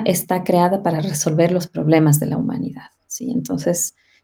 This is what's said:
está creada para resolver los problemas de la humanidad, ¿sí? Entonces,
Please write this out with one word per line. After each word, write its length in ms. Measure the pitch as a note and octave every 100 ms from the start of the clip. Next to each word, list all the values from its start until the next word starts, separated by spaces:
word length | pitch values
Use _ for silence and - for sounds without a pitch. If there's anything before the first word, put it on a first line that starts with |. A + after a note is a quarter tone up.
| A3
está 380 | F3+ - F3+
creada 400 | F3+ F3 F3 G3
para 180 | F3 D#3
resolver 500 | D3 D3 E3 D#3 E3+
los 160 | F3+ F3+
problemas 520 | E3 D#3 D#3+ D#3 D3
de 80 | -
la 100 | E3
humanidad, 520 | F3 - - - - _ -
¿sí? 240 | - B3
Entonces, 640 | - B3 F3 E3+ F3 - _ _ _